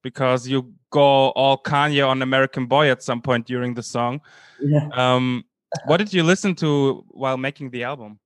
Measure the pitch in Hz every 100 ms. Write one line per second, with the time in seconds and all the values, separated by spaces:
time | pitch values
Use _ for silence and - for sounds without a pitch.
0 | 127 - 131 127 123 135 123 101 _ 147
1 | 143 135 135 - 135 135 - 147 147 143
2 | 135 131 131 135 135 - 123 135 147 127
3 | - 120 131 120 117 123 123 120 - 120
4 | 120 143 - - - _ 143 147 147 127
5 | 127 127 127 123 - _ _ - - 170
6 | 208 185 160 190 202 170 156 143 135 120
7 | _ - 131 131 135 143 135 120 120 143
8 | 107 107